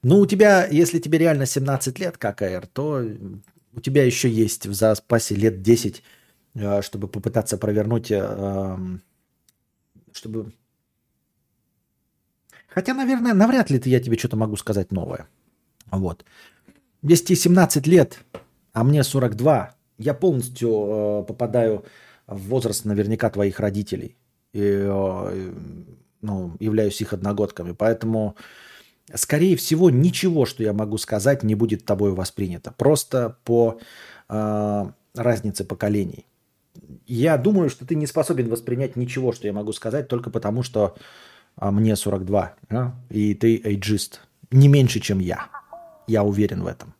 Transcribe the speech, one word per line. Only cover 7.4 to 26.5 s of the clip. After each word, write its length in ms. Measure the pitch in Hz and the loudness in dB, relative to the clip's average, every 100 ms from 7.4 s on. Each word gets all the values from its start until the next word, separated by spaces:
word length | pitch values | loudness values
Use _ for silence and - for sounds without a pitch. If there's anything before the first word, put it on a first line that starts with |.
| 104 98 | -2 -4
провернуть, 520 | 107 104 107 113 113 | -2 -2 0 -2 -2
э, 80 | 104 | -4
эм, 840 | 101 98 98 98 95 92 92 92 _ _ _ _ _ _ _ _ _ _ _ | -4 -6 -6 -4 -6 -8 -10 -12 _ _ _ _ _ _ _ _ _ _ _
чтобы... 400 | - 113 110 101 - _ _ _ _ _ _ _ _ _ _ _ _ _ _ _ _ _ _ _ _ _ - | -18 -10 -10 -10 -18 _ _ _ _ _ _ _ _ _ _ _ _ _ _ _ _ _ _ _ _ _ -6
Хотя, 160 | 185 | -4
наверное, 400 | 262 262 262 240 | -2 0 0 2
навряд 380 | 202 220 262 - | 4 4 4 2
ли 80 | 135 | 0
ты, 100 | 127 | 2
я 100 | 127 | 2
тебе 200 | 123 113 | 2 -2
что-то 180 | - 110 | -2 -2
могу 180 | 110 104 | -2 -4
сказать 360 | - 101 90 | -4 -4 -2
новое. 360 | 92 85 85 82 _ _ _ _ _ _ | -4 -6 -10 -14 _ _ _ _ _ _
Вот. 340 | 190 92 82 - _ - _ _ _ _ _ | -4 -4 -8 -18 _ -20 _ _ _ _ _
Если 240 | 147 170 - | 4 4 4
тебе 100 | 180 | 2
семнадцать 500 | 175 180 165 151 143 | 6 6 6 2 4
лет, 320 | 180 139 - _ - _ _ _ | 6 6 -2 _ -20 _ _ _
а 120 | 113 | 0
мне 200 | 123 147 | 2 4
сорок 320 | 131 139 123 104 | 2 0 -2 0
два, 380 | 139 131 95 _ _ _ | 2 2 0 _ _ _
я 160 | 117 | -6
полностью, 560 | 143 190 135 117 - 117 | 0 0 0 -4 -4 -2
э, 540 | 110 101 107 104 104 98 | 0 -2 -2 -2 -4 -6
попадаю 580 | - 117 120 113 104 - - _ _ - | -6 -2 0 0 -2 -8 -20 _ _ -16
в 220 | 101 95 | -14 -4
возраст 360 | 127 120 101 107 | -2 -2 -4 -4
наверняка 460 | 101 104 110 113 | -2 -2 0 -2
твоих 280 | 101 101 - | 0 -2 0
родителей. 560 | 104 98 104 92 - _ _ _ _ | -4 -4 -6 -8 -10 _ _ _ _
И, 80 | 104 | -4
э, 920 | 101 98 98 98 95 92 95 95 92 90 - 85 - - _ _ | 0 0 -2 -2 -2 -4 -8 -8 -10 -14 -16 -18 -20 -20 _ _
ну, 340 | 107 98 87 | -8 -6 -8